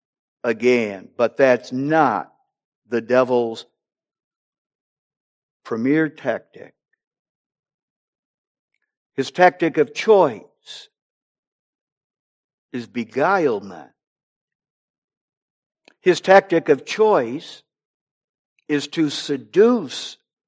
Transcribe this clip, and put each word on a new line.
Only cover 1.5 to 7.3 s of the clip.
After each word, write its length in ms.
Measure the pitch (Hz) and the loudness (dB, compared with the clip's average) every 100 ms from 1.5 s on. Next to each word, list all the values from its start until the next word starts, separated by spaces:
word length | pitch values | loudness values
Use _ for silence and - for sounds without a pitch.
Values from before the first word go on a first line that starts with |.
| 123 - | 2 -2
not 600 | 127 143 160 139 101 - _ _ _ _ _ 107 | -6 -2 2 2 0 -6 _ _ _ _ _ _
the 140 | 117 | -6
devil's 640 | 110 123 127 123 117 113 - _ _ _ _ _ _ _ _ _ _ _ _ _ _ _ _ _ _ _ - | 0 0 2 0 -2 -8 -16 _ _ _ _ _ _ _ _ _ _ _ _ _ _ _ _ _ _ _ -10
premier 420 | 113 127 156 156 | -4 -2 0 -2
tactic. 680 | 151 131 101 - 104 98 _ _ _ _ _ _ | -4 -6 -6 -10 -20 -20 _ _ _ _ _ _